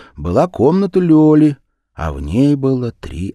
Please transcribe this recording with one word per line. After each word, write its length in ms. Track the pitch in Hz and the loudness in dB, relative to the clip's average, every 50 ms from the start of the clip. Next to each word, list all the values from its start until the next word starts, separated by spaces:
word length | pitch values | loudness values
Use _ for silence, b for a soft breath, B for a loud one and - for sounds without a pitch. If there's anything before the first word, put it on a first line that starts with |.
| B B B - | B B B -10
была 320 | 71 82 90 123 165 180 | -8 -4 0 0 0 -2
комната 500 | - - 107 143 170 190 202 185 - 190 | -2 0 0 0 2 0 -2 -2 0 0
Лёли, 560 | 180 170 156 156 156 151 151 151 151 151 143 - _ _ _ _ _ _ _ | 2 4 4 4 4 4 4 4 4 2 0 -2 _ _ _ _ _ _ _
а 180 | - 80 80 | -10 -8 -8
в 80 | 71 71 | -8 -8
ней 360 | 73 73 87 117 139 143 147 | -8 -4 -2 0 2 2 0
было 360 | 139 135 135 135 127 123 117 | 0 -2 -2 -2 -2 -4 -8
три 420 | - _ - 73 67 82 92 98 | -10 _ -16 -14 -12 -10 -10 -10